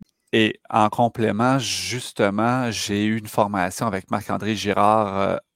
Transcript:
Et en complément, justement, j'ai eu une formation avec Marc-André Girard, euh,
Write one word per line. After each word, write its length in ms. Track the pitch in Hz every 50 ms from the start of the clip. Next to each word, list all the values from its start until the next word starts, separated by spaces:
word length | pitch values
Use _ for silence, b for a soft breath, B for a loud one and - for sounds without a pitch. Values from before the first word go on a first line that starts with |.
| - - _ _ _ _ -
Et 260 | 113 110 107 - - _ -
en 200 | - 113 107 104
complément, 720 | - - 120 113 - 123 110 104 101 107 120 127 131 139
justement, 1120 | 113 98 - 90 92 92 117 127 - - - - 110 101 101 104 113 120 123 131 127 117
j'ai 340 | 101 - - 107 101 101 107
eu 120 | 107 110
une 100 | 113 107
formation 600 | 110 - 120 107 101 101 95 90 95 - - 123
avec 240 | 113 95 95 - -
Marc-André 440 | 107 104 - - 101 98 101 107 110
Girard, 600 | 98 98 101 92 98 104 104 107 110 107 98 95 98
euh, 180 | 98 92 92 - - _ _